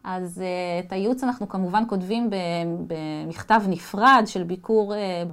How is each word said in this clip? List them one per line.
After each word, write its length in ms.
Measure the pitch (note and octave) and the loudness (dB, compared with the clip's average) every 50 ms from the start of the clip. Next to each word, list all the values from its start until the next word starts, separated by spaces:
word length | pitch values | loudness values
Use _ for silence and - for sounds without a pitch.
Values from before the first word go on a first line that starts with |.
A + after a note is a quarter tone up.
| - F#3 | -6 -6
אז, 340 | F#3 F#3 F3+ F3 F3 F3+ | -6 -6 -6 -6 -6 -6
אה, 380 | F#3 F#3 F3+ F3+ F3+ F3 F3 F3 F#3 | -4 -4 -2 -2 -2 -2 -2 -4 -4
את 60 | F3+ | -4
הייעוץ 300 | F#3+ F#3+ G3 A3 B3+ B3+ C4+ | -4 -2 0 0 0 0 0
אנחנו 240 | B3 B3 - G#3 G3 | -2 -2 -4 -6 -6
כמובן 340 | - F#3+ F#3+ F3 F3+ G#3+ A3+ A3+ | -2 -2 -2 2 2 0 2 2
כותבים 420 | G#3 F#3+ F3+ F#3 G#3+ A#3 A#3+ A3 | 0 -2 -2 -2 -2 0 0 0
ב-, 60 | G3+ F#3+ F3+ E3+ E3+ E3+ E3+ E3+ E3+ F3 E3+ | -2 -2 -2 -2 -2 -2 -2 -2 -4 -4 -6
במכתב 760 | E3+ E3 D#3+ D#3 D#3 D#3 D3+ D#3 D#3+ E3 - - - A#3 A3+ G3+ F#3+ | -6 -6 -6 -4 -6 -6 -6 -6 -8 -8 -10 2 4 4 4 6 2
נפרד 540 | F3+ E3+ - - - G3 A3 C4 C4+ B3 A3 | -2 -2 -6 -8 -2 4 8 8 8 8 6
של 160 | G#3 - F#3+ | 2 -2 -4
ביקור, 520 | F3+ E3+ F#3 F3+ - - A3 A3 G#3 G3 G#3 | -4 -4 -6 -8 -2 2 2 2 2 2 -2
אה, 280 | G#3 G3+ F#3+ F3+ F3 F3 F3 | -4 -4 -2 -2 -4 -4 -6